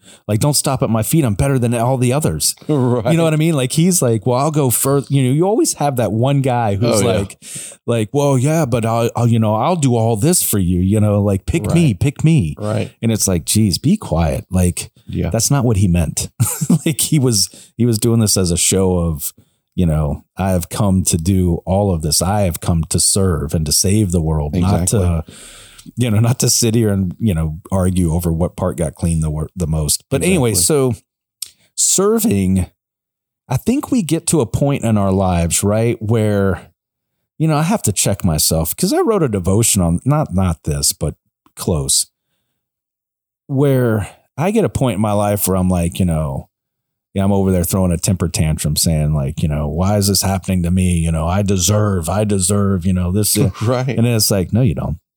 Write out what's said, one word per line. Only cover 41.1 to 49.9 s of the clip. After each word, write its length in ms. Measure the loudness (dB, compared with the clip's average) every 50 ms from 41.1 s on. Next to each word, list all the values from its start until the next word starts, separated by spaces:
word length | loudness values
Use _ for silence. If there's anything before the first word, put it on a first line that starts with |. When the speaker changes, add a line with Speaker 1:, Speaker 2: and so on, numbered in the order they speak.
| -6 -8 _ _ _ _ _ _ _
Speaker 1:
close, 520 | -6 -4 -2 -2 -2 -2 -2 -2 -2 -4 -6 _ _ _ _ _ _ _ _ _ _ _ _ _ _ _ _ _ _ _ _ _ _ _ _ _ _ _ -4
where 600 | -2 0 2 2 2 2 2 2 0 0 -2 -6 -10 -20 _ _ _ -4
I 140 | -4 0
get 140 | 0 0 0
a 40 | 0
point 260 | 0 0 0 0 0
in 60 | 0
my 100 | 0 0 0
life 340 | 0 2 0 0 0 0 0
where 100 | 0 0
I'm 120 | 2 2
like, 300 | 2 0 0 -2 -2 -2
you 60 | 0
know, 440 | 0 0 0 -2 -4 -6 -8 -10 -12 _ _ _ _ _ _ _ _ _ _ _ _ -4
yeah, 100 | -2 0
I'm 80 | 0
over 200 | 2 2 2 2
there 120 | 2 0 0
throwing 280 | 0 0 0 0 0
a 60 | 0 0
temper 300 | 0 -2 0 0 -2 -2
tantrum 480 | 0 0 0 0 0 -2 -2 -2 -2
saying, 380 | 0 0 0 0 0 0 0 0
like, 300 | -2 -2 -4 -4 -4 -2
you 40 | -2
know, 200 | -2 -2 -4 -4
"Why 280 | -2 -2 0 0